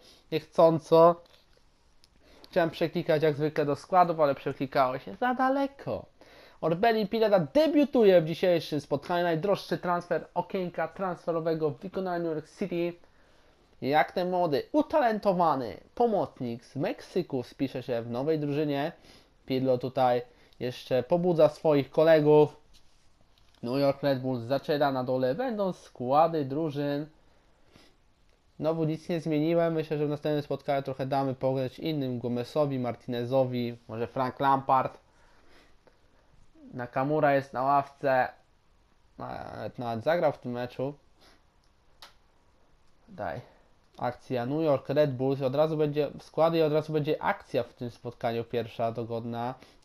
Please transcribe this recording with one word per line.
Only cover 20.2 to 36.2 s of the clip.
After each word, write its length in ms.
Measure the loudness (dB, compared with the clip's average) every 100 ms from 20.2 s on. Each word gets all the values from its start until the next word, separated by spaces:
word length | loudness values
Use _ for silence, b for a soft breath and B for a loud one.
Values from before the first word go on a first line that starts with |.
| -2 b b b
jeszcze 440 | -10 -8 -2 -2
pobudza 460 | 0 0 2 4 4
swoich 420 | 4 2 2 2
kolegów. 680 | 2 6 6 8 6 6 2 _ -20 -20 _ _ _ _ _ _ -12
New 160 | -4 0
York 240 | 0 0
Red 180 | 0 -2
Bulls 200 | -2 -4
zaczyna 500 | -2 -4 0 0 2
na 120 | 0
dole. 320 | -2 0 0 0
Będą 380 | -4 -2 -4
składy 720 | -4 -12 -8 0 4 4 2 -4
drużyn. 600 | -4 -4 -4 -4 -4 -8 _ _ b b b b b b b _ _ _ _ _ -6
Znowu 240 | -4 0
nic 260 | -2 -4 -4
nie 100 | -4
zmieniłem. 540 | -2 0 2 2 2
Myślę, 240 | 0 -4 -2
że 80 | -2
w 40 |
następnym 340 | -2 -2 -2
spotkaniu 380 | -2 -6 -4 -4
trochę 240 | -4 -6 -4
damy 300 | -2 -2 -2
pograć 440 | -2 -2 -4 -6
innym 400 | -6 -4 -4 -4
Gomezowi, 600 | -4 -4 -4 -2 0 0
Martinezowi, 1000 | -4 -6 -6 -6 0 0 2 0 -4 -6 -12
może 200 | -8 -6
Frank 320 | -4 -4 0
Lampard. 580 | 2 2 2 0 0 -8 _ b b b b b b b _ _ _ _